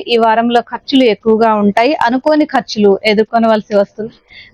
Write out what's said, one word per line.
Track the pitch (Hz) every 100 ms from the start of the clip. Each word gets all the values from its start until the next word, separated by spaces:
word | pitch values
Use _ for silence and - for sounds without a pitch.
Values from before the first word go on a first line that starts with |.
| 392
ఈ | 233
వారంలో | 226 220 233 240 -
ఖర్చులు | 240 - 269 247
ఎక్కువగా | 202 226 220 226 214
ఉంటాయి, | 208 202 240 311 233
అనుకోని | 254 302 302 302 254
ఖర్చులు | - 220 202 196 220
ఎదుర్కొనవలసి | 214 220 233 226 214 - 208
వస్తుంది. | 196 - 226 - _ - -